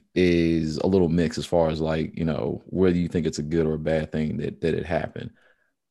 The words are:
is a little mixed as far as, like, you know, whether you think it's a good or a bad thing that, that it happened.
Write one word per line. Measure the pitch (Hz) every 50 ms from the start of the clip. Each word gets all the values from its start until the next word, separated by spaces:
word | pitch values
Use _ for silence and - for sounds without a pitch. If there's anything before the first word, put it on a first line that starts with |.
| - _ -
is | 87 92 87 87 85 85 82 82 82 80 78 78 -
a | -
little | 95 95 95 90 80
mixed | 82 87 85 78 - -
as | 73
far | - - 87 82 78
as, | 78 78
like, | 80 78 80 80 80 - -
you | - 82
know, | 80 73 - 58 73 - - -
whether | - - 90 95 92 87
you | 87 87 80
think | - 90 78
it's | 80 - -
a |
good | 76 76 82 82 80
or | 78 78
a | 78
bad | 76 80 80 80 78 -
thing | - 78 78 76 82 82
that, | - - - -
that | - 80 78
it | - -
happened. | 80 87 - - - - - - - - _ _ _ _ _ _ _ _ _ _ _